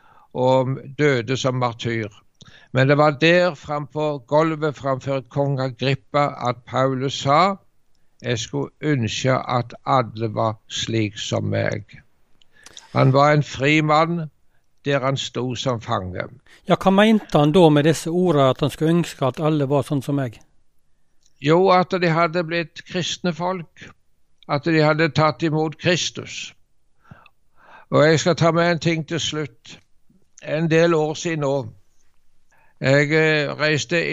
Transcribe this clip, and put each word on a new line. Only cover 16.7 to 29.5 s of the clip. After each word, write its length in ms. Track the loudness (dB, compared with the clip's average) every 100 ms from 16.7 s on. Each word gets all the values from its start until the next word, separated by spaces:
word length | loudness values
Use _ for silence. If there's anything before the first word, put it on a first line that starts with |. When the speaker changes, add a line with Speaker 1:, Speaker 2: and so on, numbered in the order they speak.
| 0
Speaker 2:
hva 160 | 2
mente 480 | 4 4 2 2 2
han 140 | 4 6
da 140 | 6
med 140 | 6
disse 260 | 2 0 -2
ordene, 400 | 0 2 4 2
at 100 | 2
han 100 | -2
skulle 280 | -2 0 0
ønske 280 | -2 -4 -4
at 140 | -2
alle 300 | -2 0 0
var 160 | 0 0
sånn 140 | -4
som 160 | -2 -4
meg? 200 | -4 -8 _ _ _ _ _ _ _ _ _ -6
Speaker 1:
Jo, 280 | 2 4 4
at 240 | 4 2 0
de 80 | 0
hadde 340 | 2 0 -2
blitt 400 | -4 -4 -6 -12 -10
kristne 480 | -6 -6 -6 -6
folk, 520 | -4 -6 -8 -12 -20 -20 -20 _ _ _ _ -6
at 180 | -4 0
de 160 | 2
hadde 300 | 4 2 0 2
tatt 280 | 0 0
imot 340 | -2 -2 -4 -4
Kristus. 720 | -2 0 -2 -10 -14 -14 -16 -20 _ _ _ _ -20 -20 -20 _ _ _ -20 -20 -2
Og 120 | 4
jeg 160 | 4 4
skal 160 | 2 2
ta 160 | 2
med 200 | 2 0
en 80 | 0
ting 280 | -2 -4 -4
til 120 | -6
slutt. 580 | -6 -8 -10